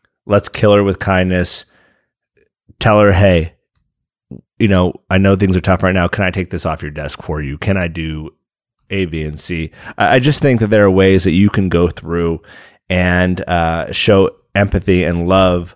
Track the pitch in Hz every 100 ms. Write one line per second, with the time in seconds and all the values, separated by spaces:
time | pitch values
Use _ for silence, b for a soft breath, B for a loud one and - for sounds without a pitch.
0 | _ _ - 101 - - 107 101 98 95
1 | - 92 92 90 87 - - _ _ _
2 | _ _ _ _ _ _ _ _ 113 104
3 | 104 92 101 87 80 - _ _ _ _
4 | _ _ _ - _ - 110 95 90 -
5 | - 92 98 95 98 90 87 90 92 92
6 | 87 - 92 95 87 87 85 78 76 73
7 | 73 - - 78 71 73 - 98 87 82
8 | 80 78 78 - _ _ _ _ _ 98
9 | 90 80 78 78 - 85 78 B B -
10 | 98 131 131 143 143 120 107 107 101 95
11 | 95 95 90 85 104 - 95 85 85 -
12 | 82 85 85 82 B B B B - 90
13 | 90 90 90 90 - 87 82 82 - -
14 | - 95 95 - _ 98 101 101 95 90
15 | 80 87 85 95 92 87 85